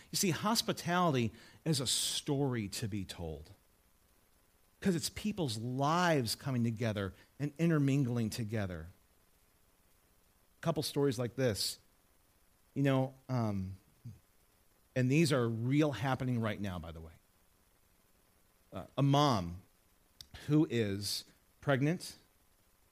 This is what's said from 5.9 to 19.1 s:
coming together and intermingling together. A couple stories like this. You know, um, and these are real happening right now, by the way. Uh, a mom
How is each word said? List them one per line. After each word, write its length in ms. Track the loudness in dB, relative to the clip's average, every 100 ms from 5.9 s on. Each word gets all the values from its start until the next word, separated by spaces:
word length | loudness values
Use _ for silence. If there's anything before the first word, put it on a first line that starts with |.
| 4 4 2 0 -4
coming 280 | -2 0
together 500 | 0 0 -2 -2 -4 -6 -20 -8
and 120 | -8 0
intermingling 720 | 2 4 4 2 2 0 -2
together. 580 | -2 -4 -2 -4 -6 -10 -16 _ _ _ _ _ _ _ _ _ _ _ _ _ _ _ -8
A 20 |
couple 220 | -2 -2
stories 340 | -2 2 2 2
like 180 | -4 0
this. 440 | 0 2 -2 -6 _ _ _ _ _ _ _ _ _ 0
You 80 |
know, 300 | 2 2 0 -6 -4
um, 500 | -2 0 -2 -4 -10 _ _ -20 -20 _ _ _ _ _ _ _ 0
and 160 | 2
these 220 | 4 4
are 160 | 4 2
real 420 | 0 0 2 2
happening 480 | 0 -2 0 0 0
right 220 | -2 -2
now, 160 | -6 -6
by 140 | -10
the 100 | -12
way. 100 | -14 -20 _ _ _ _ _ _ _ _ _ _ _ _ _ _ _
Uh, 120 | -14 -10 0
a 40 |
mom 560 | 4